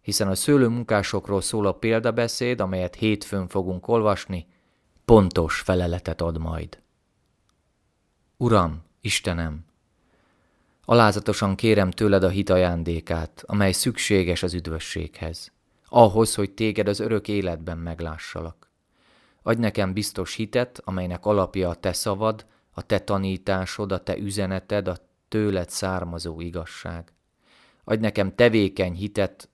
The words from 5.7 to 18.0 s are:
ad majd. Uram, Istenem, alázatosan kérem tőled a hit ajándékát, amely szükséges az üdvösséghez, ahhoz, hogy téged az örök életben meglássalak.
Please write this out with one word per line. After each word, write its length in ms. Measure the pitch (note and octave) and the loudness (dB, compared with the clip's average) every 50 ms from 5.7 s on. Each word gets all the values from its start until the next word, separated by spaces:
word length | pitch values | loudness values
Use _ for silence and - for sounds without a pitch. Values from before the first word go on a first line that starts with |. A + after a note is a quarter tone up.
| F#2 F2+ F2+ F2 E2+ F2+ - - E2 - | 0 0 2 0 -2 -4 -4 -6 -4 -4
ad 180 | E2+ E2 E2 D#2+ | -4 -4 -2 -4
majd. 400 | D#2+ D#2+ D#2+ D#2+ D#2 E2 - - _ _ _ _ _ _ _ _ _ _ _ _ _ _ _ _ _ _ _ _ _ _ _ _ _ _ _ _ _ _ _ _ | -4 -6 -6 -6 -8 -10 -14 -20 _ _ _ _ _ _ _ _ _ _ _ _ _ _ _ _ _ _ _ _ _ _ _ _ _ _ _ _ _ _ _ _
Uram, 420 | B2 A#2+ A2+ G#2 F2+ E2 D#2 D#2 D#2+ _ _ _ | 0 4 4 4 4 2 -2 -6 -12 _ _ _
Istenem, 640 | _ G#2+ - - - - F2 E2+ E2 D#2+ D2+ D#2+ E2 _ _ _ _ _ _ _ _ _ _ _ _ _ _ _ _ _ _ _ _ _ _ _ _ | _ -4 -4 -2 -2 -2 -4 -2 -4 -6 -6 -10 -14 _ _ _ _ _ _ _ _ _ _ _ _ _ _ _ _ _ _ _ _ _ _ _ _
alázatosan 680 | - A#2+ A#2 A2+ G#2+ G2+ G#2 F#2+ - G#2 - - G2 F#2+ | 2 6 6 6 6 4 2 -2 -2 -2 0 2 0 0
kérem 360 | F#2+ - A2+ A2 G#2 G2 F2+ | 2 2 4 4 4 4 0
tőled 320 | F2 - A2+ G#2 G2 F#2+ F2+ | 0 0 2 4 4 4 4
a 60 | F#2 | 2
hit 220 | F#2 G2 G2 - | 2 0 0 2
ajándékát, 920 | F#2 F#2 F2+ F2 F2 E2+ E2 E2 E2+ E2 - - E2+ E2 E2 D#2+ _ - - | 4 4 4 2 0 -2 -2 -2 -4 -4 -4 -4 -4 -4 -4 -6 _ -18 -12
amely 260 | - G#2+ G#2 G2+ F#2+ F#2 | -4 0 2 2 2 2
szükséges 720 | - - - - - - - G#2 F#2+ F#2 E2+ F2 E2 - | 2 0 -2 -2 -2 -2 2 2 2 4 2 0 -2 -2
az 120 | F2+ E2+ | -4 -4
üdvösséghez, 1000 | F2+ E2 E2 D#2+ D#2+ - - - E2+ E2 E2 _ - - E2 E2 - - - _ _ _ _ _ _ _ | -4 -6 -6 -8 -8 -8 -8 -8 -8 -8 -8 _ -10 -10 -10 -10 -12 -16 -18 _ _ _ _ _ _ _
ahhoz, 480 | _ - B2 A#2 G#2+ F#2 A2 A2+ G#2+ - | _ 6 8 8 8 8 4 2 2 0
hogy 160 | - G2+ F#2+ | -2 -4 -4
téged 380 | G2 - A2 A2 G2+ A2 G#2 G2+ | -4 -2 -2 -2 0 0 0 0
az 120 | G2+ G2+ | 0 -2
örök 280 | A2 A2 A2+ G#2 - - | -2 -2 -2 -2 -2 -2
életben 500 | G#2 G2+ F#2+ F2+ E2+ D#2+ E2 E2 E2+ E2 | -2 -2 -2 -2 -4 -6 -8 -10 -8 -8
meglássalak. 920 | E2 E2 E2 E2 | -8 -10 -8 -8